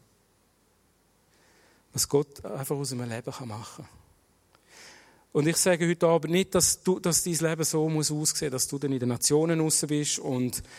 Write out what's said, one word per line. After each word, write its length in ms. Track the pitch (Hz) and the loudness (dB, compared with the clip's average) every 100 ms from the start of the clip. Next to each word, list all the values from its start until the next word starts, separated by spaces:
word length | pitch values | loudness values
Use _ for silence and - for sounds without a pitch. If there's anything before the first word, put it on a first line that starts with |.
| _ _ _ _ _ _ _ _ _ _ _ _ _ _ _ _ _ _ _ | _ _ _ _ _ _ _ _ _ _ _ _ _ _ _ _ _ _ _
Was 160 | - - | -4 2
Gott 360 | 143 147 - | 2 0 -8
einfach 320 | 95 104 135 143 | -10 -8 -6 -4
aus 160 | 139 | -4
einem 160 | 127 120 | -6 -6
Leben 240 | 113 127 | -6 -8
kann 160 | 131 123 | -10 -10
machen. 380 | 107 104 - - - - _ _ _ _ _ _ - - - - _ _ | -12 -12 -16 -18 -20 -20 _ _ _ _ _ _ -20 -20 -20 -20 _ _
Und 140 | 151 151 | 0 2
ich 100 | 160 | 2
sage 300 | 185 170 170 | 4 4 2
heute 200 | 175 170 | 2 4
Abend 260 | 165 156 | 4 2
nicht, 220 | 175 190 | 0 2
dass 280 | 180 139 - | 2 2 2
du, 160 | - 185 | 0 0
dass 240 | 180 156 | 2 0
dein 120 | 185 | 0
Leben 280 | 160 160 160 | 0 0 0
so 260 | 156 160 160 | 0 0 0
muss 220 | 156 143 | 0 0
aussehen, 400 | 151 151 - 151 | 0 -2 -2 -4
dass 160 | 127 - | -2 -4
du 120 | 139 | -2
dann 140 | 143 | -2
in 60 | 131 | 0
den 120 | 123 | 0
Nationen 500 | 117 - 147 165 165 | 0 2 4 4 2
raus 240 | 156 151 147 | 2 0 0
bist 320 | 147 147 - | -2 -2 -4
und, 440 | 143 127 123 - - | -2 0 0 -2 -12